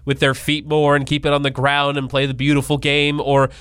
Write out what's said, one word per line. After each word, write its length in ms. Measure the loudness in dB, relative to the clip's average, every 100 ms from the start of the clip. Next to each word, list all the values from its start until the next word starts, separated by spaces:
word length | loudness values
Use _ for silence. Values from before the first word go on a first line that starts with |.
with 160 | -6 0
their 140 | 0
feet 320 | 0 -2 -4 0
more 300 | 0 2 2
and 100 | 0
keep 220 | -2 0
it 60 |
on 100 | 0
the 80 | 0
ground 460 | -2 0 0 0 -2
and 120 | -4
play 160 | -2 -2
the 80 |
beautiful 460 | -2 0 0 0 -2
game? 400 | 0 2 0 -2
Or 300 | 0 2 2 -2